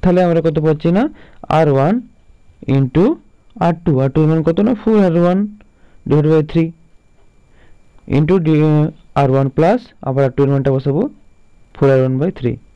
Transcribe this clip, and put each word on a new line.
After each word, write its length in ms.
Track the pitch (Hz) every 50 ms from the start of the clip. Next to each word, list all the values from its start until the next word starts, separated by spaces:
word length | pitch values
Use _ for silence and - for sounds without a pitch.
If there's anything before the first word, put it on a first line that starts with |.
| -
তাহলে 180 | 185 180 180 180
আমরা 140 | 175 170 165 160
কত 100 | 165 151 156 151
পাচ্ছি 220 | 160 156 151 - 165 170
না? 60 | 196 247 320 - - - - - - - - - 156
আর 100 | 165 151 139
ওয়ান 200 | 135 135 156 208 247 247 - _ _ _ _ - _ _ - - _ - - 131
into 280 | 139 135 127 - 151 185 254 330 320 _ - _ _ _ - - 226 175
আর 80 | 170 170 170 -
টু, 80 | 175 147 131 131
আর 80 | 135 131
টু 40 | 156 156
এর 40 | 156
মান 100 | 160 160 151 165
কত 100 | 165 180 208
না? 60 | 226 254 208
ফোর 160 | - 220 220 214 202 185
আর 60 | 160 170 175
ওয়ান 160 | 175 180 190 208 208 208 - - _ _ _ _ - _ - - -
divided 220 | 139 151 147 156 160
by 80 | 156 151 151
three 180 | - 165 160 160 165 _ - _ _ - _ _ _ _ _ - _ _ _ _ _ _ - - - - - - _ - _ - -
into 180 | 143 156 151 185 196 165
ডি-, 440 | 156 156 151 156 156 151 151 151 160 - - - _ - -
আর 80 | 139 135 131
ওয়ান 120 | 135 135 135 131
প্লাস 240 | - 160 170 214 247 - - _ _ - 135
আবার 140 | 135 135 139
আর 60 | 131 123
টু 40 | - 143
এর 60 | 135 139
মানটা 180 | 139 131 139 135
বসাবো 260 | 131 131 147 135 156 226 302 311 - - - _ _ - _ _ _ - _ _
four 120 | - 143 139 135 131
R 20 | 131
one 100 | 131 131 131
by 100 | 143 175 - -
three। 180 | 123 120 120 120 - _ _